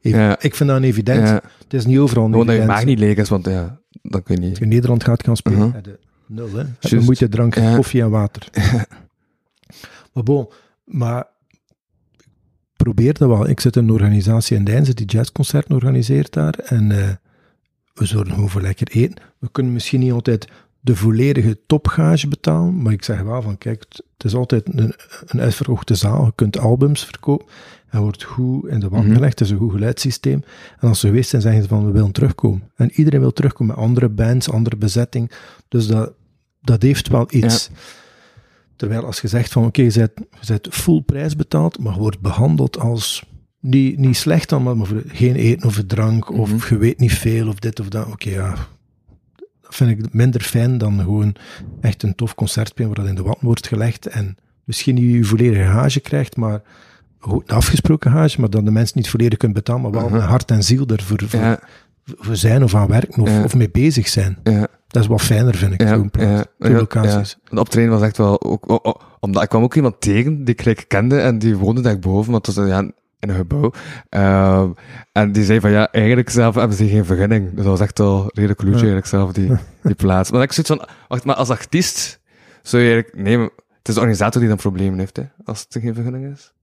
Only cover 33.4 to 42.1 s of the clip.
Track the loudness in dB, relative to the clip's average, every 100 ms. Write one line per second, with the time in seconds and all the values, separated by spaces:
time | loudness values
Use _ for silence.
33.4 | -2 0 -4 -2 0 2 0 0 0 0
34.4 | 0 -2 -2 0 -2 -2 -2 -4 -6 -10
35.4 | -20 -20 _ -2 0 0 -2 -10 _ _
36.4 | _ _ 0 2 2 0 0 0 0 0
37.4 | 2 0 -4 -14 -20 -20 _ _ _ -20
38.4 | _ _ _ _ -6 -6 -6 -8 -4 -2
39.4 | 0 0 0 2 2 4 0 -2 -20 _
40.4 | -6 -6 -4 -6 0 0 0 -4 -4 -4
41.4 | -2 0 0 -2 -6 -2 -4